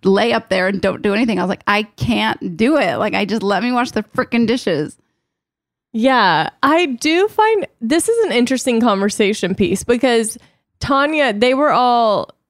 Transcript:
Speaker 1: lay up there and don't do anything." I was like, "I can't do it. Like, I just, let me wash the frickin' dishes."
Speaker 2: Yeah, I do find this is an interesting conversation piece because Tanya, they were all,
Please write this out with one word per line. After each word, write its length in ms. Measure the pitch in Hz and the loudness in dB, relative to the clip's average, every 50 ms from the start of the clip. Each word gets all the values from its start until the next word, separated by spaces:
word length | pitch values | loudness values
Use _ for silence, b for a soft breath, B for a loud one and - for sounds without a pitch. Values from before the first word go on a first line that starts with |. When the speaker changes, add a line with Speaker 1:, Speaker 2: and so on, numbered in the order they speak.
| - | 0
Speaker 1:
lay 300 | 190 196 202 214 233 233 | 0 2 2 2 0 0
up 160 | 220 - - | -2 -2 -2
there 180 | 190 190 185 | -2 0 0
and 140 | 190 202 185 | -2 -2 -2
don't 200 | - 190 - - | -2 -2 -2 -2
do 120 | - 208 202 | -2 -2 0
anything." 260 | 214 254 226 202 180 | 0 0 0 -2 -2
I 40 | 185 | -2
was 40 | 180 | -4
like, 140 | - - _ | -6 -4 _
"I 180 | - 202 214 214 | -2 -2 -2 -2
can't 720 | 214 _ - - 233 226 208 214 220 - - - 190 170 | -6 _ -6 -4 -2 -2 -2 -2 -4 -4 -6 -8 -8 -4
do 180 | 160 220 262 320 | -2 0 2 2
it. 200 | 285 214 175 - | 2 0 0 -2
Like, 160 | 107 202 208 - | -2 -2 -2 -2
I 100 | 196 208 | -4 -2
just, 180 | 175 208 220 | -2 -4 -2
let 220 | 190 202 202 180 220 | -2 -2 -2 -2 -2
me 80 | 247 | -2
wash 200 | 247 240 247 240 | -2 -2 -2 -2
the 120 | - 220 214 | -4 -6 -6
frickin' 420 | - - - - - - 240 233 | -6 -4 -6 -4 -2 0 0 0
dishes." 520 | 208 240 254 - 208 175 139 151 - - _ _ _ _ _ _ _ _ _ _ _ _ _ _ _ _ _ _ _ - | 0 0 -2 -2 -2 -2 -2 -4 -6 -8 _ _ _ _ _ _ _ _ _ _ _ _ _ _ _ _ _ _ _ -4
Speaker 2:
Yeah, 560 | 220 226 262 262 247 208 185 165 147 160 - - _ - | 0 0 2 4 4 4 4 2 2 0 -2 -4 _ 0
I 240 | 277 311 330 359 | 2 2 2 0
do 400 | 285 247 233 - 302 320 349 392 427 | 0 -2 -4 -2 0 2 2 0 0
find 380 | - - 427 440 453 403 311 - _ _ | 2 2 2 2 2 0 -2 -6 _ _
this 300 | 226 220 294 339 - - | -4 0 0 0 0 0
is 160 | 466 466 440 | 0 0 0
an 60 | 330 220 | 0 0
interesting 480 | 240 247 - 262 240 - 262 240 226 | 0 0 0 0 -2 0 0 0 2
conversation 720 | 233 240 202 196 196 208 - - 214 190 214 - - 175 190 | 2 2 2 0 0 0 0 0 0 0 0 -2 -2 -2 -2
piece 280 | - 202 170 190 - - | 0 0 0 -2 -2 -2
because 520 | - 240 240 - 254 233 226 220 214 - b b b b b b _ _ - | -2 0 2 2 2 2 2 0 -2 -6 b b b b b b _ _ -8
Tanya, 500 | - - 277 277 285 302 311 302 285 247 | -4 -2 0 0 0 0 0 0 0 0
they 220 | 202 208 240 254 262 | 0 2 2 2 2
were 180 | 269 294 294 | 2 2 2
all, 580 | - 240 254 247 240 233 233 220 202 151 - - - _ _ | 2 2 2 2 2 2 2 2 0 0 -2 -6 -10 _ _